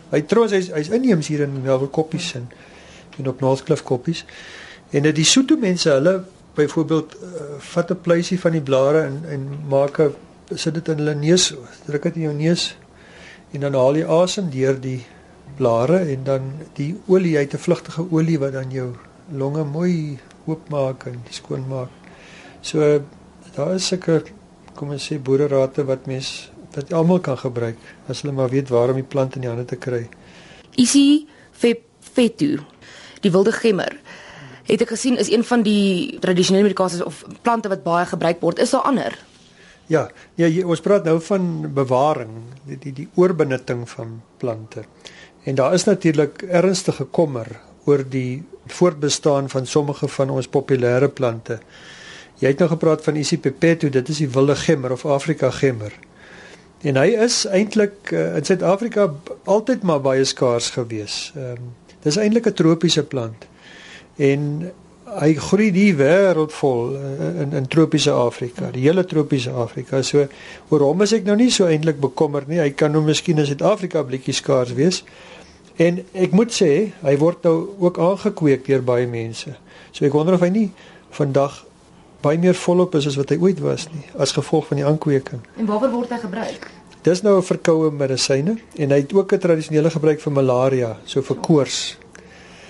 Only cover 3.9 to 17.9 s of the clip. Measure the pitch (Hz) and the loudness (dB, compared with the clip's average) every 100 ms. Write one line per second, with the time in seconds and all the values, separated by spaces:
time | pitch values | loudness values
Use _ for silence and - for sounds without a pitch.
3.9 | 127 - 165 - - - - - - - | -4 -2 -6 -8 -20 -20 -20 -20 -20 -4
4.9 | 143 147 151 156 262 269 311 202 180 165 | 0 2 2 2 4 4 2 2 0 2
5.9 | 135 160 190 185 - - - 147 170 147 | 4 4 0 -4 -20 -8 -2 0 0 0
6.9 | 160 156 - 180 170 143 143 - 175 170 | -2 -4 -12 -14 -12 -12 -14 -8 -4 -2
7.9 | 180 170 170 170 180 175 160 135 131 139 | -2 0 0 0 0 0 0 0 2 4
8.9 | 156 147 139 160 143 139 143 147 135 143 | 2 0 -6 -8 -8 -8 -10 -2 0 0
9.9 | 143 151 147 - - - 165 165 160 165 | 2 0 0 -16 -20 -12 -8 -4 -4 -4
10.9 | 151 151 147 151 180 - 147 120 - - | -2 -2 0 2 4 2 -4 -18 -18 -8
11.9 | 147 170 165 156 147 160 175 - - - | -4 -4 -4 -4 -2 0 0 -2 -10 -20
12.9 | - - - - - - 143 139 139 127 | -20 -20 -20 -20 -20 -14 -6 -2 2 2
13.9 | 151 170 160 180 208 180 131 131 135 131 | 2 2 2 2 0 -4 -2 0 0 -4
14.9 | 127 - - - - - 143 123 117 131 | -10 -12 -20 -20 -20 -16 -2 0 2 2
15.9 | 185 170 135 135 135 131 147 156 - 143 | 2 0 -4 -2 -4 -4 -12 -14 -8 -8
16.9 | 180 - 185 180 151 139 151 - 170 - | -6 0 2 2 0 -2 -4 -2 -2 -4